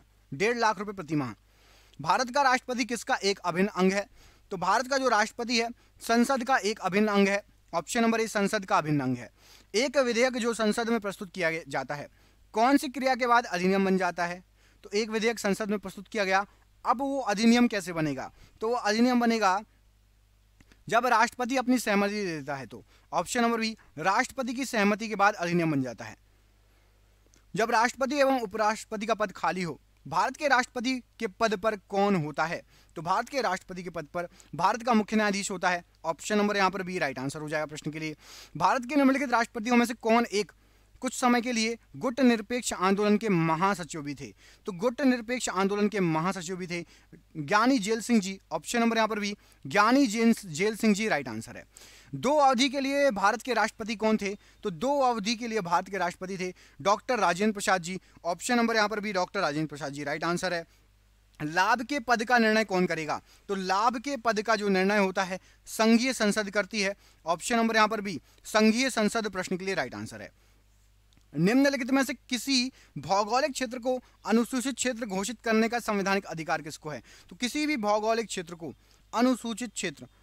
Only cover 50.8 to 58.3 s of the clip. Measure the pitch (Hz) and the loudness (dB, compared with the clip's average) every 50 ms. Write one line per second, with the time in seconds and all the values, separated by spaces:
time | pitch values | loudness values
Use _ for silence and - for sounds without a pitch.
50.8 | - 220 208 185 220 214 170 147 131 127 110 110 113 - - 92 - _ _ - | 2 2 4 2 2 0 0 0 -2 -6 -8 -10 -10 -12 -14 -16 -18 _ _ -20
51.8 | - - - - - - - 139 131 247 294 302 277 262 262 220 269 277 240 285 | -20 -20 -20 -20 -18 -14 -12 -2 0 2 4 6 6 4 4 4 2 0 0 -2
52.8 | 262 269 277 285 285 277 208 190 190 202 247 226 - 262 233 214 202 214 - - | -2 -2 0 2 2 2 2 2 0 0 0 0 -4 -4 0 0 0 -2 -2 -8
53.8 | 226 202 233 196 220 220 220 208 202 190 208 - _ _ _ _ - 214 175 151 | -8 -8 -6 -2 2 2 2 2 0 -4 -6 -8 _ _ _ _ -8 -8 -6 -4
54.8 | 190 269 285 285 269 247 240 226 190 214 240 208 247 233 220 220 185 170 175 170 | -2 -2 0 2 2 2 0 0 -2 -4 -4 -4 -6 -4 -4 -4 -2 0 0 0
55.8 | 190 190 196 190 180 175 170 - 185 180 196 175 185 185 180 - - - _ - | 0 -2 -4 -4 -4 -4 -4 -8 -10 -10 -8 -6 -6 -8 -8 -12 -20 -20 _ -4
56.8 | 139 190 208 208 - - 254 220 196 175 175 170 208 220 202 202 - 220 190 190 | 0 0 0 0 0 -4 0 2 2 2 2 2 0 0 0 0 0 0 0 0
57.8 | 165 175 185 180 - _ _ - - 165 | 0 -6 -10 -10 -12 _ _ -8 -6 -6